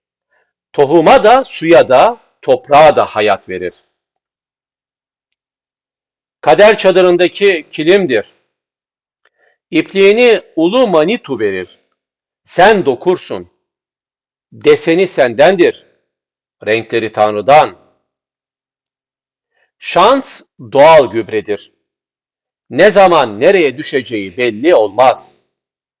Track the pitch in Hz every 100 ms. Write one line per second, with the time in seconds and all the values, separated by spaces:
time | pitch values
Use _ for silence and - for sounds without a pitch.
0 | _ _ _ _ _ _ _ - 135 165
1 | 160 254 214 254 269 - 165 165 120 127
2 | 202 240 _ _ - 127 - 143 156 123
3 | 104 110 107 98 - 92 90 - _ _
4 | _ _ _ _ _ _ _ _ _ _
5 | _ _ _ _ _ _ _ _ _ _
6 | _ _ _ _ 127 156 208 214 190 180
7 | 185 175 180 - 202 175 - - 156 202
8 | 175 113 - _ _ _ _ _ _ _
9 | _ _ _ _ _ _ _ 156 165 190
10 | 196 214 247 202 - - 165 240 240 170
11 | 160 240 - 123 107 95 90 _ _ _
12 | _ _ _ _ _ - 190 214 139 123
13 | 175 185 - 104 87 _ _ _ _ _
14 | _ _ _ _ _ 117 147 147 - 165
15 | 185 - 127 113 156 190 143 - _ _
16 | _ _ _ _ _ _ 104 110 110 117
17 | 107 113 107 104 101 147 127 90 _ _
18 | _ _ _ _ _ _ _ _ _ _
19 | _ _ _ _ _ _ _ _ - 175
20 | 196 269 - - _ _ 120 127 151 160
21 | 127 113 101 110 101 101 _ _ _ _
22 | _ _ _ _ _ _ - 120 202 196
23 | 190 170 123 101 147 196 147 127 151 143
24 | 120 113 98 85 123 107 147 151 107 101
25 | 127 113 - _ _ _ _ _ _ _